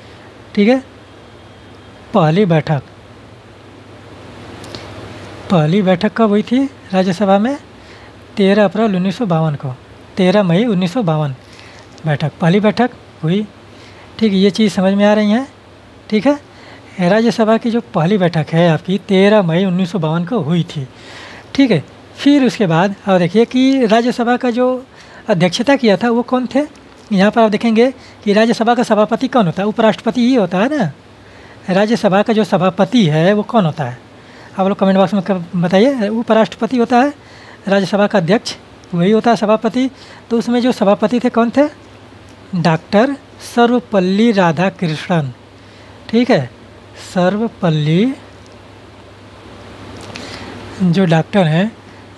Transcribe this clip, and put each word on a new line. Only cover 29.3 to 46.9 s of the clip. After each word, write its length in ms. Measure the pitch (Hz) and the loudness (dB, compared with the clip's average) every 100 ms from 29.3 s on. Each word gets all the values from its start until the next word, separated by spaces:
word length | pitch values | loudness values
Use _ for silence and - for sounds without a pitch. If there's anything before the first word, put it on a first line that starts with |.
| 254 175 | 0 0
होता 160 | 151 | -2
है? 40 | 208 | -4
उपराष्ट्रपति 540 | 208 220 - 233 247 | 0 0 0 -4 0
ही 140 | 233 | 0
होता 240 | 262 180 185 | 2 0 0
है 200 | 247 302 | -2 0
ना। 140 | 165 - - - - - - - - | -4 -6 -20 -20 -20 -20 -20 -20 -4
राज्यसभा 520 | 185 214 233 208 190 | 0 0 0 2 2
का 100 | 208 | 2
जो 120 | 220 | 0
सभापति 640 | 208 190 185 180 185 254 170 | 0 0 0 0 0 2 2
है 260 | 156 175 | 2 2
वो 100 | 208 | 0
कौन 240 | 208 233 170 | 0 0 0
होता 180 | 139 | -2
है? 140 | 123 123 - - - - - - | -8 -10 -18 -20 -20 -20 -18 -4
आप 80 | 190 | -2
लोग 120 | 202 | 0
comment 200 | 196 190 | 0 2
box 160 | 185 | 2
में 80 | 202 185 | 0 -2
क-, 140 | 185 170 180 | -4 -4 -4
बताइए। 520 | 175 190 254 269 208 | 0 2 2 2 -2
उपराष्ट्रपति 680 | 226 233 220 208 - 226 247 | -4 0 2 2 -2 -4 -2
होता 220 | 226 240 | 0 2
है, 160 | 285 294 - - - - - | 0 -2 -20 -20 -20 -14 -2
राज्यसभा 380 | 196 190 202 202 | 0 0 0 0
का 120 | 208 | 0
अध्यक्ष 380 | 165 226 - - - - - | 0 -2 -2 -16 -18 -20 -8
वही 160 | 175 185 | -2 0
होता 200 | 220 240 | 2 2
है 60 | 226 | 0
सभापति। 540 | 208 214 226 247 262 - - - - | 0 0 0 -2 -4 -6 -20 -20 -6
तो 80 | 233 | -4
उसमें 220 | 240 240 | -2 -2
जो 120 | 247 | 0
सभापति 480 | - 196 202 220 240 | 0 0 2 0 0
थे 100 | 247 | -2
कौन 200 | 233 233 | 0 0
थे? 180 | 262 294 - - - - - - - - | 2 0 -2 -20 -20 -20 -20 -20 -20 -10
डॉक्टर 600 | 185 165 160 - 202 269 269 - - - | -2 0 -2 0 0 2 -2 -12 -20 -8
सर्वपल्ली 800 | - 233 240 - 202 180 196 233 | 0 2 2 0 -2 0 2 2
राधाकृष्णन। 1000 | 202 175 151 190 185 165 151 - 170 135 - - - - - - - - | 4 2 2 -2 -2 -6 -6 -4 -2 -2 -10 -20 -20 -20 -20 -20 -20 -4
ठीक 220 | 226 247 | -2 2
है, 200 | 190 127 - - - - | 0 0 -12 -20 -20 -20